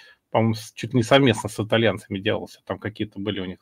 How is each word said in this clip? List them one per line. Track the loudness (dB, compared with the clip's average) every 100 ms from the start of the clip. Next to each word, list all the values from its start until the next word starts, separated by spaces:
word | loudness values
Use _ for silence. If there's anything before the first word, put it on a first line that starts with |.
| -20 _ _
по-моему, | 0 2
с-, | 0 -6
чуть | -12 -4
не | -2
совместно | 4 6 6 2 -2
с | -6
итальянцами | 0 2 2 0 -4 -6
делался, | -2 -2 -4 -12 -10
там | -8
какие-то | -8 -8 -8 -8
были | -8 -6
у | -8
них | -10